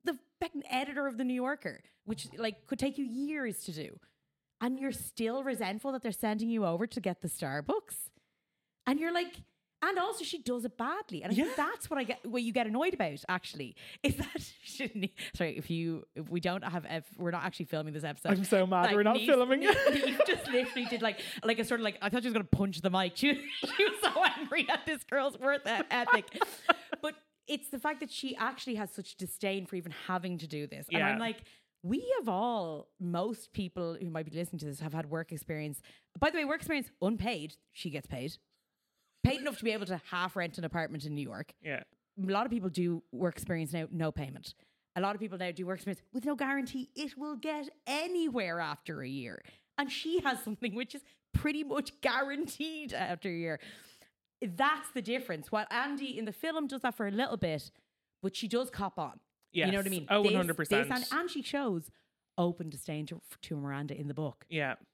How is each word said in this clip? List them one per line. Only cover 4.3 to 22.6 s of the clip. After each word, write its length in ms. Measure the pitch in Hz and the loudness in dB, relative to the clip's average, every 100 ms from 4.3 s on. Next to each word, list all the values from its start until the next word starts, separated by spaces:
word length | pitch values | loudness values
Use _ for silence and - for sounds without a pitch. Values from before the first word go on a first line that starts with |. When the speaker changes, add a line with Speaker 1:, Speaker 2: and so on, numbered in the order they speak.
| _ _ _ | _ _ _
Speaker 1:
And 200 | 240 262 | -2 0
you're 120 | 269 | -2
still 520 | - - - 226 262 | -4 -8 -2 0 0
resentful 480 | 269 220 190 214 277 | -2 0 -2 -2 -4
that 100 | 262 | -2
they're 80 | 233 | -4
sending 380 | 190 220 214 226 | -2 0 0 2
you 140 | 226 185 | 2 2
over 200 | 170 226 | 2 0
to 140 | 247 | -2
get 200 | 185 170 | -2 -2
the 80 | 175 | -6
Starbucks. 840 | - 147 147 147 403 - - - _ _ _ _ _ _ _ - | -4 -2 -2 0 -2 -2 -10 -10 _ _ _ _ _ _ _ 0
And 100 | 285 | 2
you're 140 | 330 | 2
like, 300 | 349 349 - - _ _ _ | 0 0 -6 -20 _ _ _
and 140 | 330 370 | 0 2
also 240 | 381 - | 0 -2
she 140 | 311 330 | -6 -4
does 220 | 240 247 | -2 -2
it 120 | 226 - | -2 -2
badly. 460 | 240 370 - 165 | -2 -2 -4 -6
And 80 | 185 | 0
I 60 | 214 | 2
Speaker 2:
Yeah. 80 | |
Speaker 1:
think 120 | 320 - | 4 2
that's 320 | 302 453 - | 0 -2 -2
what 120 | 285 | -2
I 20 | |
get, 240 | 247 - - | 0 -4 -2
what 160 | 247 | -2
you 100 | 233 | 0
get 140 | 240 220 | 2 2
annoyed 260 | 226 339 | 2 2
about, 280 | 269 175 139 - | 2 -2 -2 -2
actually, 480 | 180 - 151 127 - - - | -2 -2 -10 -10 -12 -18 0
is 140 | - - | 0 2
that 360 | - - - - | -4 -6 -10 -14
<laughs> 80 | |
she 240 | - - 262 | -14 -6 -6
didn't, 240 | 208 190 - - - | -2 -4 -4 -10 -2
sorry, 200 | 170 - | -2 -2
if 140 | - | -2
you, 340 | 165 165 160 - - | 0 0 -2 -6 -10
if 120 | 156 | -4
we 120 | 175 | 0
don't 240 | 180 185 | 0 -2
have, 200 | - 170 - | -2 -4 -4
if 140 | 160 - - | -8 -8 -6
we're 140 | 175 | -2
not 140 | 170 | -2
actually 220 | 180 - 160 | -4 -4 -4
filming 280 | 160 151 | -4 -4
this 80 | 151 | -6
episode. 300 | 151 147 - | -6 -4 2
Speaker 2:
I'm 100 | 190 | 4
so 240 | 196 196 185 | 6 6 6
mad 200 | 185 180 | 6 8
Speaker 1:
like, 100 | 208 | 8
Speaker 2:
we're 80 | |
not 100 | 208 | 8
Speaker 1:
Neve, 140 | 247 233 | 6 8
Speaker 2:
filming 340 | 262 247 277 | 8 8 6
it. 140 | 381 539 539 | 8 8 8
Speaker 1:
Neve, 100 | 285 269 | 6 2
<laughs> 0 | |
Neve 140 | 254 339 | 4 4
just 220 | - - | 4 2
literally 380 | 247 254 262 240 | 2 2 -2 -2
did, 160 | 233 | 0
like, 180 | 226 202 - - | 0 0 -8 -2
like, 160 | 220 226 | 2 2
a 40 | |
sort 140 | 220 240 | 2 2
of, 60 | |
like, 140 | 214 196 | 0 0
I 60 | 202 | 0
thought 140 | 240 | 2
she 40 | 240 | 2
was 40 | |
gonna 120 | 220 | 2
punch 360 | 196 - | 4 4